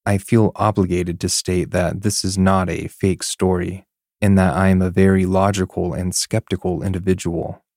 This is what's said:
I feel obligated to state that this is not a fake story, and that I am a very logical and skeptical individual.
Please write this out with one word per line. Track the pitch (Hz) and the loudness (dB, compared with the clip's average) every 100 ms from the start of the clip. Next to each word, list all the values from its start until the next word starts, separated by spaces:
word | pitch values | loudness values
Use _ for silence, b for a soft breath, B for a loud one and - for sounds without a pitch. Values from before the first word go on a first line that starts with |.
| 101 | -2
I | 101 | -2
feel | - 113 107 | 2 2 2
obligated | - 104 104 90 90 90 87 | 2 0 0 0 0 -2 -4
to | 98 | -4
state | - - 90 80 | -4 -2 -2 -2
that | 87 85 90 | -2 -2 -2
this | 104 - | -4 -4
is | 95 95 | -4 0
not | 95 95 90 | 2 2 0
a | 80 85 | -4 -8
fake | - 98 85 | -4 -2 -2
story, | - - 92 90 90 92 _ _ _ _ | -6 -2 0 0 -4 -8 _ _ _ _
and | 101 98 | 4 4
that | 92 | 4
I | 73 95 | 2 2
am | 92 | 4
a | 92 | 2
very | 92 98 95 92 | 4 4 4 2
logical | 92 98 98 92 - 87 | 2 2 0 -4 -4 -6
and | 73 92 | -4 -4
skeptical | - - 110 - 92 90 82 | -4 -2 -4 -4 -4 -4 -4
individual. | 90 92 92 90 87 82 80 - _ | -4 -2 -2 -2 -2 -6 -8 -12 _